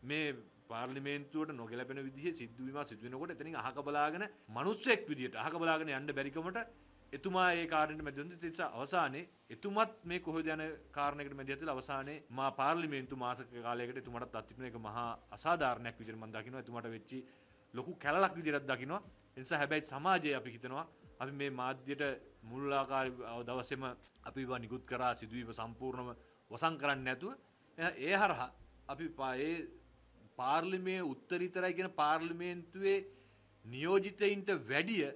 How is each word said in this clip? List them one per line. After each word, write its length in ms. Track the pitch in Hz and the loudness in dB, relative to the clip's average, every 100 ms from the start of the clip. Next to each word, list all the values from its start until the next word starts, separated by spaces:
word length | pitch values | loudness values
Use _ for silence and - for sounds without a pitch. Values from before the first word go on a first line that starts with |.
මේ 260 | 120 151 151 127 104 - | -2 0 0 -2 -10 -20
පාර්ලිමේන්තුවට 920 | - 113 127 135 139 143 143 156 156 139 | -8 -6 -4 -4 -2 -4 -4 -4 -2 -4
නොගැලපෙන 480 | 113 120 127 135 | -6 -6 -6 -6
විදිහේ 320 | 135 135 165 165 | -8 -4 -4 -4
සිද්ධ 240 | 117 117 | -8 -8
වීමක් 260 | 131 139 143 | -6 -4 -6
සිදු 160 | 107 | -6
වෙනකොට 300 | 117 131 160 | -8 -6 -6
එතනින් 240 | 139 151 156 | -6 -6 -4
අහක 220 | 117 131 | -4 -4
බලාගෙන 440 | 143 147 147 165 208 - - | 0 4 4 2 -4 -8 -10
මිනිස්සෙක් 600 | 110 160 214 254 214 - | -2 0 2 4 4 4
විදිහට 260 | 143 127 110 | -4 -4 -2
අහක 180 | 131 165 | -2 2
බලාගෙන 320 | 165 160 156 | 4 4 2
යන්න 220 | 135 147 | -2 -2
බැරිකමට 480 | 139 139 160 165 196 226 - - - - | -2 -2 -2 -4 -4 -6 -12 -20 -20 -12
එතුමා 340 | - 196 185 180 | -4 0 6 6
ඒ 160 | 170 165 | 6 4
කාරණයට 380 | 160 151 156 | 4 4 2
මැදිහත් 240 | 151 139 151 | -6 -6 -8
වෙන 100 | 175 | -6
නිසා 260 | 165 165 165 | -8 -2 -4
අවසානයේ 540 | - 185 185 151 135 175 - _ | -2 0 4 4 0 -10 -16 _
එතුමත් 480 | - 202 202 220 220 | -6 -2 2 2 2
මේ 180 | 170 180 | -6 -4
කොහෙද 260 | 170 160 156 | -2 0 0
යන 160 | 156 156 151 - | 0 -2 -6 -8
කාරණයකට 440 | - 143 143 143 | 0 0 0 -6
මැදිහත් 280 | 139 135 139 | -8 -6 -4
වෙලා 120 | 160 | -2
අවසානයේ 440 | 131 - 139 135 151 - | -4 -2 -6 -4 -8 -8
මා 220 | 123 135 | 0 0
පාර්ලිමේන්තු 640 | 131 139 165 165 143 127 135 | 4 4 4 2 -2 -4 -4
මාස 260 | 123 123 117 | -2 -2 -6
කාලයකට 460 | 120 117 120 120 123 | -6 -2 -2 -2 -4
එතුමාටත් 380 | 123 120 120 117 | -8 -6 -6 -6
අත්විඳින 320 | 110 113 127 | -8 -10 -8
එක 100 | 113 | -8
මහා 300 | 110 110 120 113 - | -6 -4 -4 -4 -10
අසාධාරණයක් 680 | 104 156 170 139 120 117 113 | -4 2 4 4 2 -4 -8
විදිහට 220 | 113 110 | -10 -10
මම 120 | 110 | -8
දකිනවා. 280 | 110 110 127 | -8 -6 -10
එතුමාට 300 | 120 120 117 | -8 -6 -6
වෙච්චි 280 | 113 107 131 127 - _ - _ | -8 -8 -12 -12 -20 _ -20 _
ලොකු 220 | 120 127 175 | -8 -6 -2
කැලලක් 380 | 139 160 190 | 2 6 4
විදිහටත් 340 | 170 156 147 135 | 2 0 0 0
දකිනවා. 340 | 127 131 185 - - - | -2 -2 -6 -8 -20 -18
ඒ 120 | - | -12
නිසා 180 | 131 156 | -2 0
හැබැයි 280 | 143 156 156 | 2 2 0
සමාජයේ 500 | 135 170 185 151 135 | -2 4 4 4 0
අපි 140 | 127 | -2
හිතනවා 340 | 117 123 135 165 - - - | -8 -6 -6 -6 -12 -20 -8
අපි 160 | 131 | -6
මේ 180 | 139 143 | -2 -2
මාධ්‍යයට 540 | 127 127 131 131 139 143 131 - - | 0 -2 -2 -4 0 0 0 -8 -18
මුල් 320 | 113 123 143 | -12 -4 2
ආකාර 340 | 139 135 135 131 127 113 117 | 2 4 2 2 -2 -8 -6
දවසේම 420 | 120 127 120 131 131 123 - _ | -4 -4 -2 -4 -4 -6 -14 _
අපි 200 | - 135 | -10 -6
ඒවා 180 | 131 127 | -2 -2
නිකුත් 260 | 117 123 | -2 -8
කරා 280 | - 127 123 | -4 2 2
සිදුවීම 380 | 117 110 120 113 | 2 -4 -6 -6
සම්පූර්ණම 580 | 110 113 113 131 127 123 117 - _ _ | -6 -6 -4 -4 -4 -6 -8 -16 _ _
වසන් 280 | 113 160 160 | 0 0 4
කරන්නේ 280 | 143 135 131 | 2 4 2
නැතුව 260 | 127 185 269 - _ _ - | 0 -2 -8 -16 _ _ -2
එ-, 160 | 165 - | -2 0
ඒ 180 | 143 196 | 2 6
හරහා 340 | 202 139 127 - - - | 6 4 -2 -6 -20 -20
අපි 200 | - 135 160 | -10 -6 -6
පා-, 260 | - 135 127 | -2 -2 0
ඒ 200 | 151 170 131 - - - - - - | 0 0 -4 -10 -20 -20 -20 -20 -20
පාර්ලිමේ 680 | - 127 151 170 185 185 185 | -4 4 4 4 0 0 0
උත්තරීතරයි 720 | 170 131 - 180 185 185 180 | 0 -4 -2 0 0 2 2
කියන 160 | 170 185 | 2 -2
පාර්ලිමේන්තුවේ 1040 | 185 151 160 165 170 175 175 165 190 196 196 190 - - - - _ | 2 4 6 2 -2 -4 -4 -8 0 4 4 2 -14 -20 -20 -20 _
නියෝජිතයින්ට 840 | 110 127 160 196 196 196 202 202 190 185 | -12 -2 6 6 6 2 4 4 2 0
වැඩිය 440 | 110 139 175 220 139 | 4 2 4 2 2